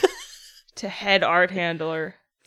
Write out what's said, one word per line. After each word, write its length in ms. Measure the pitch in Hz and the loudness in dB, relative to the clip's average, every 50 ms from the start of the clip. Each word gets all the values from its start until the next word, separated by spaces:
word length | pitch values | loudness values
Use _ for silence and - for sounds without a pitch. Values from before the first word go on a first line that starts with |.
| - - 1047 960 - - - - - - _ - _ _ - | 0 0 0 -2 -16 -18 -20 -20 -20 -20 _ -20 _ _ -16
to 120 | - - 196 | -12 -10 -10
head 340 | - - 202 202 196 190 | -10 -6 0 2 2 4
art 280 | 160 123 170 180 180 185 | 4 4 4 4 4 2
handler. 640 | 190 185 170 170 165 160 160 160 160 160 156 - - _ _ _ _ _ _ | 0 -2 -2 -2 -4 -4 -6 -6 -4 -4 -6 -8 -10 _ _ _ _ _ _